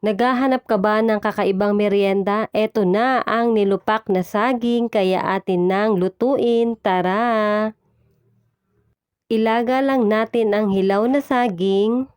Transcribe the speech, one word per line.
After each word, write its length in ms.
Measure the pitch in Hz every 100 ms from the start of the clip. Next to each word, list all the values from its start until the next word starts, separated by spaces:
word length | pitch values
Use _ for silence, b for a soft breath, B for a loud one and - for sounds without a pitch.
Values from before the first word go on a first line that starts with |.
| 208
Naghahanap 640 | 202 233 254 262 254 -
ka 80 | 220
ba 240 | 202 214
ng 160 | 226 214
kakaibang 560 | 214 - 190 190 208
merienda? 720 | 208 208 196 196 196 196 202 -
Eto 320 | - 220 226 190
na 400 | 190 247 254 -
ang 320 | 226 233 220
nilupak 480 | 202 196 - 214 -
na 160 | 185
saging, 640 | 180 208 226 254 233 240 233
kaya 320 | 214 190 185 -
atin 320 | 190 190 180 180
nang 320 | 190 214 202
lutuin. 800 | 185 185 240 277 240 233 233 226
Tara! 960 | 208 185 180 196 240 226 214 208 214 220 _ _ _ _ _ _ _ _ _ _ _ _ _ _ _
Ilaga 480 | 226 220 226 233 262
lang 240 | 269 269 214
natin 480 | 214 226 240 214
ang 160 | 202 214
hilaw 400 | 196 190 196 226
na 160 | 277 277
saging. 800 | 254 247 175 190 196 208 240 269